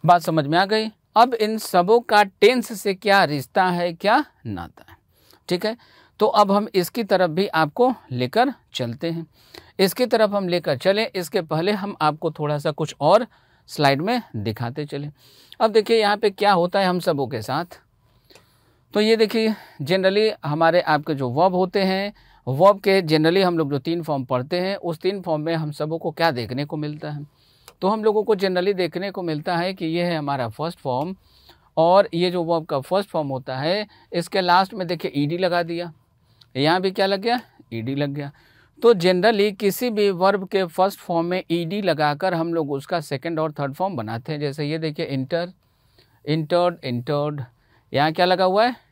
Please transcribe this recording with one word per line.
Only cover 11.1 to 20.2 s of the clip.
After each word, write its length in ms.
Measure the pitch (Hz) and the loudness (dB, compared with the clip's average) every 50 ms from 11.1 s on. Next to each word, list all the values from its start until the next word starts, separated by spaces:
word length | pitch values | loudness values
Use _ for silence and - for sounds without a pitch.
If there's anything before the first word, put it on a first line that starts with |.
| _ | _
इसके 260 | 185 180 160 - 202 | -8 -8 -4 -4 -4
पहले 300 | 170 156 160 156 165 196 | -4 -2 -4 -2 0 0
हम 240 | 208 202 190 202 - - | -2 -2 -4 -8 -6 0
आपको 300 | 156 151 147 156 - 165 | 0 0 0 0 -4 -6
थोड़ा 260 | 156 - 151 147 147 147 | -4 -4 -4 -4 -4 -2
सा 140 | 147 165 | -2 -4
कुछ 240 | 147 - 160 147 - _ | -4 -4 -6 -8 -6 _
और 260 | 139 151 185 220 247 - _ _ _ _ _ _ _ _ | 2 4 4 4 4 0 _ _ _ _ _ _ _ _
स्लाइड 340 | - - 151 139 139 135 | -4 0 2 2 2 2
में 200 | 160 208 240 247 - - - | 0 -2 -2 -4 -4 -8 -10
दिखाते 500 | 110 101 113 110 - 123 117 135 151 147 | -8 -6 -6 -6 -6 -8 -8 -8 -10 -10
चलें। 260 | 147 - 143 147 147 - _ _ _ _ _ - _ - _ | -10 -10 -10 -10 -10 -14 _ _ _ _ _ -20 _ -4 _
अब 120 | 220 220 | -2 2
देखिए, 280 | 202 226 208 208 226 226 | 2 2 2 4 2 2
यहाँ 180 | 214 202 208 208 | 2 2 0 0
पे 120 | 220 208 | 0 -2
क्या 220 | 196 - 202 202 | 0 2 2 4
होता 280 | 202 175 170 180 - 196 | 4 4 2 2 0 0
है 60 | 196 | 2
हम 140 | 185 180 180 | 2 0 0
सबों 280 | 165 185 160 139 139 117 | 0 -2 0 0 -2 -4
के 140 | 135 110 | -4 -8
साथ। 240 | 110 - 131 151 170 175 - - _ _ _ _ _ _ _ _ _ _ _ - _ _ _ _ _ _ _ _ _ _ - | -6 -4 -4 -6 -6 -8 -14 -20 _ _ _ _ _ _ _ _ _ _ _ -20 _ _ _ _ _ _ _ _ _ _ -2
तो 80 | 208 | 0
ये 140 | 214 220 226 | 2 4 4
देखिए, 400 | 214 220 202 - 226 220 220 214 - - - - _ | 4 2 2 2 0 0 0 -2 -4 -10 -20 -12 _
generally 500 | 143 131 180 190 185 190 190 208 | -4 -2 0 2 2 2 2 4